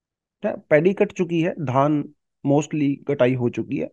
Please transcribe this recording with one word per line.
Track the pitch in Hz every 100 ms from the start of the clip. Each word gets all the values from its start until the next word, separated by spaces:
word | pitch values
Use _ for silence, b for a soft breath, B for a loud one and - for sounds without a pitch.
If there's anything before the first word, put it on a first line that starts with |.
| _ _ _ _ 214
है, | 214 -
पैडी | 151 175
कट | 196 208
चुकी | - 170 170
है, | 165 -
धान | 131 127 147 151 147 _ _ _ 139
mostly | 143 151 156 143 139 -
कटाई | 143 123
हो | 127 120
चुकी | 113 107 147
है, | -